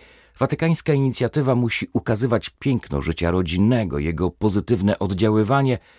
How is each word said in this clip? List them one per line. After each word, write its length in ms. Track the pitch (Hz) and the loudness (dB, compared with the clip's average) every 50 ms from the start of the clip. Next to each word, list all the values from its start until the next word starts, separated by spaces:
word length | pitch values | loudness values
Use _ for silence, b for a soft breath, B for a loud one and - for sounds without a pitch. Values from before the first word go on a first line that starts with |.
| b b b b b b b b | b b b b b b b b
watykańska 540 | 127 143 - - 165 165 160 - - - | -2 -2 -2 0 0 0 0 0 0 0
inicjatywa 640 | 151 139 139 131 117 - 127 113 - 156 139 131 127 | 0 2 0 0 0 -2 -2 -2 -2 0 0 2 2
musi 340 | 120 123 113 - - - - | 2 2 0 -2 -4 -4 -4
ukazywać 580 | - 117 - - 110 104 120 123 117 104 - - | -4 -4 -2 -2 -2 0 0 0 0 0 -2 -4
piękno 520 | - - - 143 131 113 - - - 71 | -10 -4 -2 0 0 -2 -2 -4 -6 -4
życia 280 | 67 80 80 - 85 85 | -2 -4 -2 -2 0 0
rodzinnego, 680 | 87 92 92 78 85 92 101 113 127 120 110 85 69 73 | 2 0 0 0 0 2 2 4 2 2 0 -2 -4 -4
jego 320 | 73 80 85 78 90 87 | -4 -2 -2 -2 -2 -2
pozytywne 680 | - - - 107 95 101 85 - 120 95 95 104 104 - | -2 0 -2 0 0 0 0 0 0 2 2 0 0 0
oddziaływanie, 800 | 101 92 98 87 107 107 107 110 107 101 135 139 139 131 123 - b b b | -2 -4 -2 0 2 2 2 2 2 2 2 2 2 0 0 -2 b b b